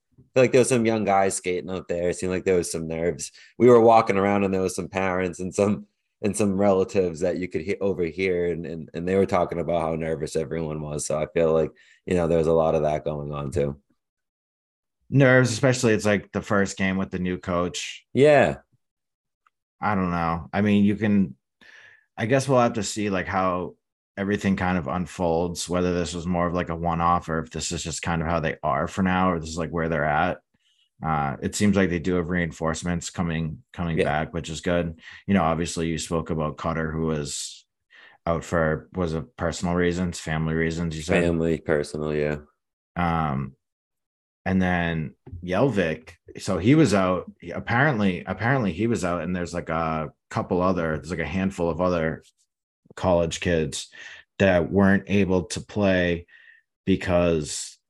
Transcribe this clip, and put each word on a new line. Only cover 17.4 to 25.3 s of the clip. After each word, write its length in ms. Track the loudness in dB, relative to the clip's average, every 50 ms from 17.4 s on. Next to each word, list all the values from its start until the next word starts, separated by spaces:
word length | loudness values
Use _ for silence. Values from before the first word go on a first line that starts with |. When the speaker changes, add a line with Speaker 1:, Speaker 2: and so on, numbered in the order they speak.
| -4 -2 -2 0 -2 -2 -4 -8 -10 -10 -12 -16 _ _ 2
Speaker 1:
Yeah. 440 | 4 6 6 8 6 6 4 2 -2 -8 _ _ _ _ _ _ _ _ _ _ _ _ _ _ _ _ _ _ _ _ _ _ -6
Speaker 2:
I 160 | -2 0 0
don't 160 | 0 0 0 0
know. 360 | 0 0 0 -2 -2 -4 -4 -2
I 80 | 0
mean, 240 | 2 4 4 4 4
you 100 | 4 2
can, 400 | 2 0 2 4 4 2 2 -2 _ _ _ _ _ _ -20 -20 -20 -20 -20 -20 _ _ _ _
I 100 | -6 -2
guess 220 | 0 0 0 2 4
we'll 120 | 4 4
have 140 | 4 4 2
to 100 | -2 -6
see, 260 | -6 -4 -4 -4 -2
like, 160 | -2 -2 -2
how 480 | -2 -2 0 0 0 0 -2 -4 -6 -10 _ _ _ _ _ _ _ -8
everything 380 | -6 -4 -2 -2 0 0 0 0
kind 240 | 2 0 0 0 0
of 80 | -2
unfolds, 840 | -4 -4 -4 -6 -6 -6 -4 -2 0